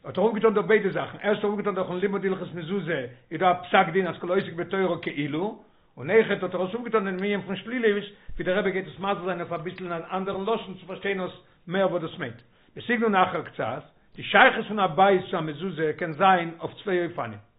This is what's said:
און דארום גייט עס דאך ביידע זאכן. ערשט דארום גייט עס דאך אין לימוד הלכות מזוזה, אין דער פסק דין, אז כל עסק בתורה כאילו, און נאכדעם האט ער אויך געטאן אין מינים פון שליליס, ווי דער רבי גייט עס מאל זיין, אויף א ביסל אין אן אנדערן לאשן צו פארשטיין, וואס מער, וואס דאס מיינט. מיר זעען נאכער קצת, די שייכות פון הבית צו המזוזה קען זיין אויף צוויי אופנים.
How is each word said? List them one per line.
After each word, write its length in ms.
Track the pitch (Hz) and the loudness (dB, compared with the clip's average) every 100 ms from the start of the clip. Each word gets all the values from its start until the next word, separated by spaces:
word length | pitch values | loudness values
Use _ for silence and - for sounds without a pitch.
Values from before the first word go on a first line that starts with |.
און 80 | - | -6
דארום 200 | 151 214 | 2 2
גייט 120 | 214 | 4
עס 100 | 220 | 4
דאך 120 | 208 170 | 2 4
ביידע 240 | 220 185 | 4 4
זאכן. 280 | 160 131 160 | -2 -6 -4
ערשט 200 | 202 208 | -2 0
דארום 140 | 208 208 | 0 -2
גייט 120 | 208 | -2
עס 60 | |
דאך 160 | 185 180 | -4 -4
אין 80 | 180 | -2
לימוד 260 | 202 190 | -2 0
הלכות 300 | 190 190 170 | -2 -4 -6
מזוזה, 520 | 165 156 202 156 151 120 - _ | -10 -4 -4 -2 -4 -6 -14 _
אין 80 | 160 | 2
דער 160 | 185 180 | 2 2
פסק 240 | - 202 170 | 4 4 4
דין, 140 | 180 180 | 2 0
אז 80 | - | -4
כל 180 | 175 190 | 0 0
עסק 140 | 170 | 0
בתורה 460 | 165 170 196 185 170 | -8 -4 0 0 0
כאילו, 640 | 175 143 143 151 202 226 - _ _ - | -4 -4 -4 -2 -4 -6 -20 _ _ -12
און 100 | 135 | 4
נאכדעם 280 | 220 220 196 | 4 4 0
האט 120 | 180 | -2
ער 60 | 180 | -2
אויך 240 | 185 226 | -4 -4
געטאן 220 | 233 226 196 | -2 0 0
אין 100 | 185 | -2
מינים 260 | 202 202 | -2 -2
פון 140 | - 185 | -4 -8
שליליס, 480 | 214 254 226 202 202 - - | -6 0 2 0 -4 -16 -12
ווי 100 | - | -6
דער 140 | 175 185 | 0 0
רבי 120 | 196 | 0
גייט 160 | 185 185 | -2 -6
עס 120 | 143 | -6
מאל 180 | 190 202 | -4 -2
זיין, 160 | 180 175 | -4 -6
אויף 120 | 165 | -6
א 40 | 170 | -6
ביסל 280 | 165 185 | -8 -10
אין 80 | 180 | -8
אן 100 | 170 170 | -8 -6
אנדערן 320 | 185 190 190 | -4 -4 -4
לאשן 300 | 196 226 190 | -2 -4 -4
צו 120 | 185 165 | -14 -14
פארשטיין, 340 | 180 196 196 | -8 -4 -4
וואס 120 | 180 - _ _ - | -6 -10 _ _ -4
מער, 240 | 185 185 | 0 2
וואס 120 | 170 | 0
דאס 160 | - - | -4 -8
מיינט. 180 | 131 113 _ _ _ - | -10 -10 _ _ _ -12
מיר 220 | - 233 | -2 2
זעען 140 | 226 | 4
נאכער 300 | 196 170 165 | 4 4 2
קצת, 400 | 139 - 120 135 - _ _ - | -8 -6 -4 -4 -10 _ _ -14
די 60 | |
שייכות 440 | - 208 254 226 - | 4 8 8 6 -4
פון 100 | 214 | 0
הבית 420 | 190 156 196 190 - | 2 6 6 6 2
צו 60 | 185 | -4
המזוזה 560 | 156 147 190 156 156 151 | -2 -4 -6 -2 -2 -2
קען 160 | 175 | -6
זיין 380 | 147 190 185 165 165 | 4 6 6 2 -8
אויף 140 | 160 | -12
צוויי 320 | - 202 180 170 | -10 -2 -2 -2
אופנים. 320 | - 117 104 _ | -4 -8 -10 _